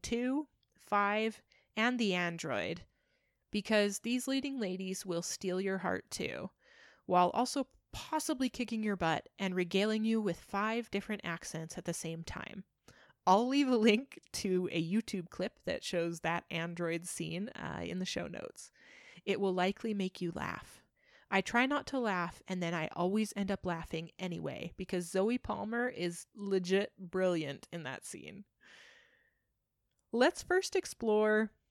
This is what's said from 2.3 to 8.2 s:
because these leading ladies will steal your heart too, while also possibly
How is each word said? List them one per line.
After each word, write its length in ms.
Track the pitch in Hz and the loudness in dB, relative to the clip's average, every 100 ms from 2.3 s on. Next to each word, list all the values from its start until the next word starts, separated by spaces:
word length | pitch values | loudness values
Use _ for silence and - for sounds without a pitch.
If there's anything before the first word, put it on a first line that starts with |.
| 170 160 113 87 175 - _ _ _ _ _ _ | -2 -2 -2 -2 -4 -12 _ _ _ _ _ _
because 480 | 208 202 220 202 196 | -4 2 4 4 0
these 280 | - 247 247 | 0 0 2
leading 320 | 269 277 269 | 0 0 -2
ladies 460 | 208 185 190 185 190 | -4 -4 -4 -6 -4
will 160 | 170 | -2
steal 360 | 170 - 190 180 | -2 -4 -2 0
your 200 | 190 190 | 0 0
heart 260 | 180 92 - | 0 -2 -4
too, 400 | - - 64 190 - _ - - - - | -6 -4 -4 -8 -12 _ -20 -20 -14 2
while 240 | 180 180 | 4 4
also 340 | - 254 - 262 _ _ | 4 0 -2 -4 _ _
possibly 580 | - - 311 | -12 -4 -2